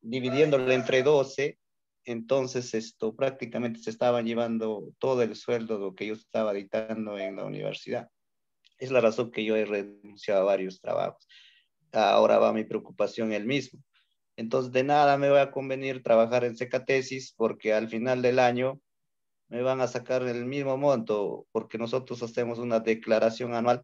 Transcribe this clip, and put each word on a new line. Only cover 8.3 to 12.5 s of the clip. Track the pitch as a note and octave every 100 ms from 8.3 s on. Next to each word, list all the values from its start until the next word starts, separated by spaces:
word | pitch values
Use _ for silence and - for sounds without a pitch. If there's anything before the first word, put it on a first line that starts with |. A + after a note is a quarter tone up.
| _ _ _ _ _
Es | C3
la | C3
razón | A2+ A2+ A2+
que | -
yo | G#2+ A2
he | G#2
renunciado | G#2 G2+ G2+ G#2 G2+ - G2
a | G2
varios | G2 F#2 F#2
trabajos. | - - F#2 - _ - _ _ _ _ _
Ahora | A#2 G#2 G#2+ A2 A2
va | A2